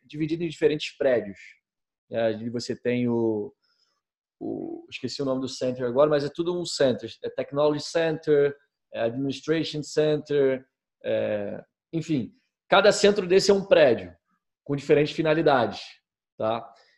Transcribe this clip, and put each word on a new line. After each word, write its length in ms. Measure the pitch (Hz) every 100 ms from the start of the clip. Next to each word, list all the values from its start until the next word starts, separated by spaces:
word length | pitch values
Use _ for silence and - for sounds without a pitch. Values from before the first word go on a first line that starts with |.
dividida 400 | 123 151 156 165
em 40 | 170
diferentes 460 | 151 156 151 - -
prédios. 400 | 135 120 101 95 - _ _ _ _ _ -
É, 120 | 113 113
ali 220 | 107 117
você 260 | 120 - -
tem 320 | 120 123 123
o, 440 | 117 113 107 104 _ _ _ _ _ _ _ _ -
o, 460 | 110 107 95 - -
esqueci 320 | - 123 -
o 40 | 139
nome 160 | 131
do 80 | 127
center 360 | - 127 123 123
agora, 240 | 123 151
mas 140 | 147
é 60 | 143
tudo 280 | - 170 175
um 60 | 165
center. 440 | - 135 110 113 -
É 60 | 120
Technology 540 | - 127 143 151 151
Center, 720 | - 170 165 156 - 147 143 143 _ _ _
é 80 | 110
Administration 840 | 117 123 139 131 - 160 151 151
Center, 840 | 143 - 151 151 - 147 135 131 - _ _ _
é, 580 | - 110 107 104 101 104 - _ _
enfim. 400 | 165 156 147 101 _ _ _ -
Cada 220 | 185 202
centro 360 | 196 202 208 180
desse 240 | 190 190
é 20 |
um 100 | 196 -
prédio 500 | 170 143 107 87 - _ _ _ _
com 120 | - 143
diferentes 380 | - 143 151
finalidades, 680 | - 160 156 151 135 110 95 - - _ _ _ -
tá? 360 | 107 117 - - _